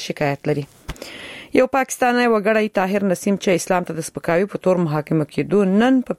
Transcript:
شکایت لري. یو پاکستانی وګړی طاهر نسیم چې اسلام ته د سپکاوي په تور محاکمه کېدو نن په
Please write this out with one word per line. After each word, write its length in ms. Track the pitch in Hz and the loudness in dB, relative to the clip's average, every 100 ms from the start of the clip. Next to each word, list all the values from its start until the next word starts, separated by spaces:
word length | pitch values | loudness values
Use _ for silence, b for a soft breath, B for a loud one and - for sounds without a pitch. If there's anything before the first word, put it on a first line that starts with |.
| - | -4
شکایت 420 | 170 143 139 - | -2 -2 0 -2
لري. 140 | 147 143 - - - B B B B B 277 | -2 -4 -10 -14 -14 B B B B B 0
یو 80 | 254 | 2
پاکستانی 520 | 269 262 - 247 240 247 | 0 -2 -2 0 2 2
وګړی 420 | 220 202 220 214 208 | 2 2 0 0 0
طاهر 260 | 185 202 196 | 0 0 0
نسیم 240 | 175 - 196 | -2 0 -2
چې 120 | - 175 | 0 0
اسلام 260 | - 185 175 | 0 -2 -2
ته 60 | 160 | -6
د 100 | 160 | -8
سپکاوي 400 | - - 170 202 | -8 -2 0 0
په 100 | - | -2
تور 160 | - 180 | 0 2
محاکمه 420 | 170 151 151 160 147 | 0 -2 0 0 0
کېدو 260 | - 143 190 190 196 | -4 0 2 4 4
نن 180 | 240 262 | 4 4
په 80 | 240 | 0